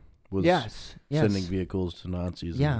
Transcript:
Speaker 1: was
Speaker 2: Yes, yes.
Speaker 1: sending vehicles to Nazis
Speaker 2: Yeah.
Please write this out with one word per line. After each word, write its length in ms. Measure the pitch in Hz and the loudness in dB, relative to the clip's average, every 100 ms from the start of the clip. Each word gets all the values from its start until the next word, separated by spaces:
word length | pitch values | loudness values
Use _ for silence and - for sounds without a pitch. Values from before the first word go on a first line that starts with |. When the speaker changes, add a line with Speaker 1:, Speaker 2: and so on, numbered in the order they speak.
| - - - | -16 -20 -4
Speaker 1:
was 140 | 95 | 2
Speaker 2:
Yes, 520 | 160 175 110 - - - - | 4 4 0 -10 -14 -16 -2
yes. 120 | 147 | 2
Speaker 1:
sending 220 | 107 98 | 4 2
vehicles 560 | 90 95 87 95 90 - | 0 -2 -2 -2 -2 -4
to 60 | 92 | -6
Nazis 500 | 90 90 - 85 123 | -4 -4 -4 -4 0
Speaker 2:
Yeah. 200 | 147 | 0